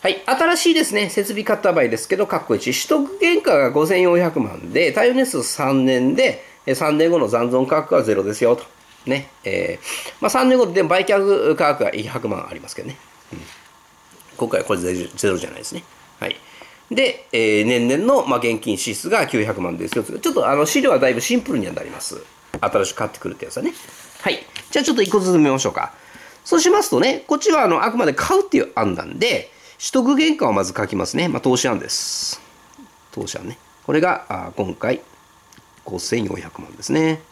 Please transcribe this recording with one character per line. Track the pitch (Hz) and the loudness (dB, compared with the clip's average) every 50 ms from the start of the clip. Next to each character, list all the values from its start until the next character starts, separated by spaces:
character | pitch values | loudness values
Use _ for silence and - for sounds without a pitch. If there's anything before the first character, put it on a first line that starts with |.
は | - 190 | 0 -2
い。 | 196 196 - | -2 -2 -2
新 | - 262 262 330 339 349 | -2 0 2 2 0 0
し | 320 - 349 | 2 2 2
い | 330 | 4
で | 320 311 | 4 2
す | - 202 | 0 0
ね。 | 208 208 180 | -2 -2 0
設 | - 214 196 202 | -2 -2 -2 -2
備 | 214 208 208 | -4 -4 0
買 | - - | -2 -2
っ | - | 2
た | - 190 | 2 2
場 | 170 165 | 4 4
合 | 131 117 | 2 2
で | 113 | 0
す | 110 - - | -4 -2 -2
け | 190 | 0
ど、 | 92 98 | 0 0
括 | - - - - | -2 -2 -4 0
弧 | - 117 | 0 -2
一。 | 101 - 127 131 - - - | 0 0 -2 -4 -4 0 0
取 | 302 302 277 | 2 0 2
得 | 277 392 - | -2 -2 0
原 | 392 339 349 - | 2 2 2 2
価 | - 285 190 | 2 4 4
が | 143 135 123 | 4 4 4
五 | 131 147 156 | 2 2 2
千 | 160 196 185 | 2 4 4
四 | 185 180 175 175 | 4 4 4 4
百 | 180 165 160 156 | 2 2 0 -2
万 | 117 101 85 82 82 87 | -4 -4 -6 -12 -12 -2
で、 | 101 143 175 151 | 0 2 2 2
耐 | - 208 240 247 | 2 2 2 4
用 | 247 | 4
年 | 262 262 | 2 0
数 | 254 - 143 | 0 -2 -4
三 | 117 - - - 143 135 139 135 127 | -4 -4 -4 -2 0 0 2 2 4
年 | 131 131 123 127 135 - | 4 2 4 2 2 2
で、 | - 262 220 139 - - - - - _ | 2 2 0 0 -4 -14 -20 -20 -10 _
え、 | 139 131 | -4 -2
三 | - 165 151 151 151 | 0 0 0 2 4
年 | 160 170 | 4 4
後 | 175 160 | 4 2
の | 127 101 | 2 2
残 | 117 117 120 120 | 2 0 0 2
存 | 123 127 131 | 2 0 2
価 | 127 160 156 | 2 0 -2
格 | 151 - 156 | 0 2 0
は | 143 | 2
ゼ | 113 110 104 | 2 2 0
ロ | 98 95 | 0 0
で | 101 107 | -2 -2
す | - | 2
よ | 123 117 120 | 2 2 2
と。 | 120 - - - - - - - - - | 2 -2 -18 -20 -20 -20 -20 -20 -12 -4
ね。 | 127 131 135 135 - - - - | -4 -4 -4 -4 -10 -20 -12 -8
え | 98 95 92 92 - 90 - | -6 -4 -4 -4 -4 -6 -8
ー、 | - - - - - - - - | -10 -12 -12 -12 -12 -14 -10 -4
ま | - | -2
あ、 | 208 | 0
三 | - 254 254 254 | 2 2 4 4
年 | 254 254 | 6 4
後 | 240 | 4
で | 180 170 196 | 2 2 0
売 | 185 156 175 185 196 | 2 2 2 0 2
却 | - 208 196 196 202 196 - 107 147 156 | 2 2 2 4 2 2 2 2 2 2
価 | 156 170 147 139 | 2 2 0 2
格 | - 110 | 2 0
が | 101 | -2
百 | - 104 107 107 - 120 - 107 | -2 -4 -8 -8 -8 -6 -4 -4
万 | 101 92 - - | -6 -6 -8 -12
あ | |
り | - - | -14 -16
ま | - - | -16 -14
す | - | -14
け | - | -12
ど | - - | -12 -12
ね。 | 135 - - - - - - - | -14 -16 -20 -20 -20 -20 -20 -20
う | - | -18
ん。 | 80 78 78 - - - - _ _ _ _ _ _ _ _ - - - - - | -18 -18 -20 -20 -20 -20 -20 _ _ _ _ _ _ _ _ -20 -20 -20 -20 -6
今 | - 123 - | -6 -4 -2
回 | - 92 | -2 -2
は | 92 | 0
こ | - 104 | -2 -2
れ | 90 | -2
ゼ | 87 90 92 90 87 | -2 -4 -4 -4 -6
ロ、 | - - | -8 -6
ゼ | - - 101 | -2 0 0
ロ | 92 | 0
じ | 85 - | 0 -4
ゃ | - | -10
な | - | -12
い | - | -14
で | - | -14
す | - - | -12 -12
ね。 | 175 - - - - - - _ _ | -14 -14 -16 -20 -20 -20 -20 _ _
は | - - | -8 -8
い。 | - - - - - - - - - - _ _ | -8 -10 -12 -20 -20 -20 -20 -20 -20 -20 _ _
で、 | - 233 269 - - - - _ | -2 0 0 0 -2 -6 -10 _
え | - 117 113 110 107 104 | 0 2 2 4 4 4
ー、 | 107 | 2
年 | 117 123 120 120 120 | 2 2 2 2 2
々 | 135 151 202 | 2 2 2
の、 | 240 285 247 - | 2 2 2 2
ま | 135 123 | 0 -2
あ、 | 120 | 0
現 | 120 117 117 107 | 0 -2 -2 -2
金 | - 117 104 | -2 -4 -4
支 | 92 - 120 101 | -2 -4 -6 -6
出 | - - 165 | -6 -4 -2
が | 214 214 151 | 0 0 0
九 | 131 - 113 107 | 0 0 0 0
百 | 110 98 95 | 0 -2 -4
万 | 90 87 87 87 | -4 -6 -6 -6
で | 90 - | -8 -4
す | - | -4
よ。 | 120 104 | -4 -4
ち | - | -4
ょ | - - - 339 | -10 -4 -4 0
っ | 269 | 0
と、 | - 113 110 | 2 2 2
あ | 139 | 2
の、 | 143 - | 2 2
資 | - - 285 | 2 2 2
料 | 269 269 | 4 4
は | 175 127 | 4 4
だ | 135 131 | 4 2
い | 123 | 2
ぶ | 117 | 0
シ | - - 240 | -2 0 0
ン | 247 | -2
プ | - 277 | 0 -2
ル | 170 123 | -4 -4
に | 95 | -4
は | 87 | -4
な | 85 - | -8 -10
り | - - | -10 -12
ま | - - | -12 -12
す。 | - - - - - - - - _ - - - | -12 -12 -12 -14 -18 -20 -20 -20 _ -14 -8 -4
新 | - 101 - 107 95 | -4 0 0 0 0
し | 90 | 0
く | - | -2
買 | - - 90 | -6 -8 -8
っ | |
て | - - | -8 -10
く | - 90 | -10 -10
る | - | -10
っ | |
て | - - | -10 -14
や | - | -10
つ | - | -8
は | 247 | -6
ね。 | - 349 330 - - - - - - - - - | -6 -6 -6 -8 -20 -20 -20 -20 -20 -20 -20 -6
は | - 196 | -4 -4
い。 | - - - - - - - - | -4 -4 -8 -16 -18 -18 -16 -4
じ | - 285 | -4 -2
ゃ | |
あ、 | 269 | 0
ち | 320 | 0
ょ | 269 | 0
っ | |
と | 240 | 0
一 | 202 180 | 2 2
個 | 214 208 | 2 2
ず | 185 185 | 2 4
つ | 180 165 | 4 6
見 | 151 139 | 6 4
ま | 135 131 | 2 2
し | - | -2
ょ | 92 | -4
う | |
か。 | 85 - - - - - - - - - - - - - _ | -4 -4 -8 -8 -10 -20 -20 -20 -20 -20 -20 -20 -20 -20 _
そ | - 349 330 | 2 2 4
う | |
し | 339 359 | 4 4
ま | 403 415 | 4 4
す | 415 - | 2 2
と | - 247 | 2 2
ね、 | - 262 269 - - | 4 2 0 -2 -2
こ | - 294 | -2 -2
っ | 285 | 0
ち | - 440 | 2 2
は、 | 330 302 | 4 4
あ | 233 185 | 4 4
の、 | 165 - - | 2 2 0
あ | 233 | 0
く | 220 | 0
ま | 240 277 | 0 0
で | - | 0
買 | - - - - 381 392 | 0 -2 -2 2 2 2
う | |
っ | 392 | 2
て | - - 269 | 4 2 0
い | |
う | - - - | 0 0 -2
案 | - 113 101 87 | -2 0 0 -2
な | - - | -4 -6
ん | 82 - - | -10 -4 -2
で、 | 208 240 - - - - - - - - - _ | -2 0 0 -2 -6 -10 -20 -20 -20 -20 -16 _
取 | - - | -10 0
得 | - 262 233 254 285 262 | 0 2 4 4 4 4
原 | 311 320 302 | 4 2 2
価 | 311 - | 2 2
を | 123 | 2
ま | 104 98 95 | 2 2 0
ず | 87 92 | -2 -2
書 | - 107 | -4 -4
き | 95 107 | -2 -2
ま | 95 90 | -2 -2
す | - - | -2 -2
ね。 | - 175 175 | -2 0 0
ま | 123 127 | -2 0
あ、 | |
投 | - 131 127 | 2 2 2
資 | - - 131 | 2 2 0
案 | 113 - | -2 -2
で | - - | -4 -6
す。 | - - - - - - - - - - - - _ _ _ _ - - - - _ _ _ _ | -6 -6 -6 -6 -6 -6 -6 -6 -8 -10 -14 -20 _ _ _ _ -20 -20 -20 -20 _ _ _ _
投 | - 110 101 | -12 -10 -10
資 | 95 - - | -8 -10 -10
案 | 90 87 | -12 -12
ね。 | 127 - _ _ _ _ _ | -14 -16 _ _ _ _ _
こ | - 143 | -2 0
れ | 156 | 0
が、 | 170 180 160 - - - | 2 0 -2 -4 -6 -10
あ、 | - 87 90 85 - | -10 -10 -10 -10 -6
今 | - 101 92 87 | -6 -6 -6 -6
回、 | - - 117 131 - - _ - _ _ _ _ _ _ _ _ - _ _ _ - _ | -4 -4 -4 -4 -4 -6 _ -20 _ _ _ _ _ _ _ _ -20 _ _ _ -20 _
五 | - 95 87 | -12 -10 -10
千 | - - 117 120 107 | -6 -4 -4 -2 -2
四 | 98 - | -4 -6
百 | - - 82 - - | -8 -10 -16 -18 -18
万 | - - | -18 -18
で | - - | -18 -14
す | - - | -6 -2
ね。 | 139 156 160 160 160 156 - _ | 0 0 2 0 -2 -4 -8 _